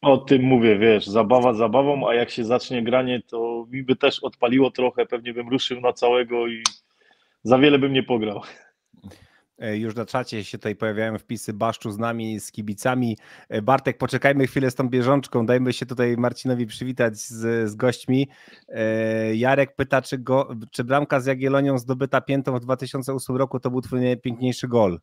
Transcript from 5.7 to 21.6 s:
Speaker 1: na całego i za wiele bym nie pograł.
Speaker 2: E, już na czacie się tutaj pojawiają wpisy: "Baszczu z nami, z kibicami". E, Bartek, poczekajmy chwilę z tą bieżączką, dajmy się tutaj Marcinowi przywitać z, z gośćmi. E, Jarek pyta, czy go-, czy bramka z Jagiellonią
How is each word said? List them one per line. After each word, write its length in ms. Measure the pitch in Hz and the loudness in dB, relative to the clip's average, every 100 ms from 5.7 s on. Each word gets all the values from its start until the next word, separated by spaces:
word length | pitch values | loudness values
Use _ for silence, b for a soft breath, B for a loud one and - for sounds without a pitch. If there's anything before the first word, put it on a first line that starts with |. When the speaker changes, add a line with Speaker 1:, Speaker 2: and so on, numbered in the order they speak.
| 123 | -2
Speaker 1:
na 120 | 123 | -2
całego 540 | 117 120 123 120 120 117 | 0 2 2 0 -2 -2
i 160 | 117 113 - _ _ _ _ _ _ | 0 -2 -2 _ _ _ _ _ _
za 160 | 110 127 | 2 6
wiele 200 | 147 143 | 6 6
bym 140 | 135 | 2
nie 100 | 135 | 0
pograł. 380 | 127 120 107 101 - B B _ _ _ 98 B B B B _ | 0 -2 -2 -6 -12 B B _ _ _ -20 B B B B _
Speaker 2:
E, 180 | 117 107 | -6 -4
już 180 | 113 | -4
na 120 | 110 110 | -6 -4
czacie 380 | 131 123 113 | -4 -4 -8
się 140 | 98 110 | -8 -6
tutaj 180 | 113 101 | -6 -4
pojawiają 420 | 110 104 110 110 | -4 -2 -2 -4
wpisy: 340 | _ 110 - | _ -10 -8
"Baszczu 380 | 104 113 113 117 | -4 -2 -2 -8
z 80 | 101 | -6
nami, 420 | 117 117 113 110 | -4 -4 -6 -8
z 120 | - | -10
kibicami". 640 | - 107 98 131 127 120 107 B B B | -12 -10 -4 -2 0 -2 -4 B B B
E, 140 | 113 | -4
Bartek, 360 | 107 135 - 120 | 2 2 0 -4
poczekajmy 480 | 127 127 139 143 131 | -4 0 2 2 0
chwilę 240 | - 131 | 0 -2
z 40 | |
tą 140 | 123 131 | -2 -2
bieżączką, 580 | 127 120 143 131 127 113 | 0 2 2 0 -2 2
dajmy 260 | 123 127 | 2 2
się 140 | 123 123 | -2 -6
tutaj 300 | 123 123 117 | -2 0 2
Marcinowi 500 | 123 123 131 123 117 | 0 -2 -4 -2 -4
przywitać 500 | - 127 127 120 107 | -6 -8 -2 -2 -2
z, 520 | - 117 113 117 110 | -14 -6 -2 0 -2
z 40 | |
gośćmi. 540 | 107 127 120 - 127 139 b b b _ | 0 0 0 0 0 0 b b b _
E, 680 | 113 110 110 110 110 110 110 | -4 -2 0 -2 -2 -2 0
Jarek 400 | 123 139 135 _ | 2 2 0 _
pyta, 260 | 135 131 | 0 0
czy 160 | 127 135 | -2 -8
go-, 300 | 120 131 139 120 110 | 0 0 0 -6 -14
czy 140 | - | -8
bramka 360 | 120 139 147 143 | 0 0 2 -2
z 60 | 127 | 0
Jagiellonią 520 | 131 135 139 | -2 0 2